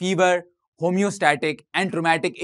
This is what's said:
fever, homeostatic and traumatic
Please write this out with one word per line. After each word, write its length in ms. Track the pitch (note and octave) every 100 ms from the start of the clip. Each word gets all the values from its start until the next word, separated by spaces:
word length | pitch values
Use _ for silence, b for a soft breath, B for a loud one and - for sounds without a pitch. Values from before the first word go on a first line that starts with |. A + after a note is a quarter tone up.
fever, 380 | F3+ F#3 F3+ F3+ F3 _ _ -
homeostatic 720 | E3+ F3+ G3+ G3 D#3+ D3 D#3+ C#3+ _ D#3+
and 180 | F#3 E3+
traumatic 360 | E3 E3 F3+ -